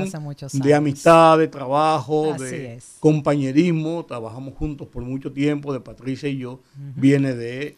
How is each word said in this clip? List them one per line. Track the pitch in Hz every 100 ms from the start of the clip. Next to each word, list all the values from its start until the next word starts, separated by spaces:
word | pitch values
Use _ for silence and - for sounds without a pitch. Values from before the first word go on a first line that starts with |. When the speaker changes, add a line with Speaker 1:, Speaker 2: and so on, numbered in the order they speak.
Speaker 1:
de | 190
hace | 160
muchos | 147 143 135
Speaker 2:
de | 139
Speaker 1:
años. | 135 147
Speaker 2:
amistad, | 151 139 165 165 160 160
de | 160
trabajo, | 143 131 143 156 156 127 151 156
Speaker 1:
Así | 135
Speaker 2:
de | 131 127 127 117
Speaker 1:
es. | - -
Speaker 2:
compañerismo, | 156 151 147 147 135 139 175 160 156 170 165
trabajamos | 123 110 117 135 131
juntos | 156 143 147
por | 127
mucho | 123 135 143
tiempo, | 131 143 147 143
de | 131
Patricia | 107 110 123 127 147
y | 139
yo, | 123
Speaker 1:
Ujú. | 131 _ 139 143 131
Speaker 2:
viene | 135 139 135 123
de, | 117 127 147